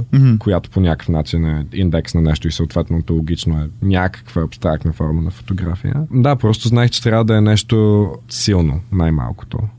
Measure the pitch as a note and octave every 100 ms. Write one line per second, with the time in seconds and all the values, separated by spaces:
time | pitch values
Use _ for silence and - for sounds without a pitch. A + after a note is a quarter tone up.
0 | A#2+ C#3 C3 A2 G#2 F2 - G2 F2+ D#2
1 | - E2 D2 E2+ D#2+ D#2 C#2 D2+ F#2 E2
2 | D#2+ E2 D#2+ D2+ E2 - D#2+ F2 D#2 E2
3 | - E2 D#2+ E2+ F2 D#2 D#2 - G2 F#2
4 | F#2 - - E2+ D#2+ - F2 D#2 E2 -
5 | D#2 D#2 E2 - - F#2 F2 F2 G2 C#3
6 | D#3 B2+ B2+ C3+ A2 G#2+ A#2 A#2+ A#2+ -
7 | A#2 A2 A2 A2 G#2 G#2+ - A2 G#2+ G#2
8 | G2 - - - - F#2+ D#2+ D2 - F#2
9 | E2 D#2 A#1+ - - - G#2+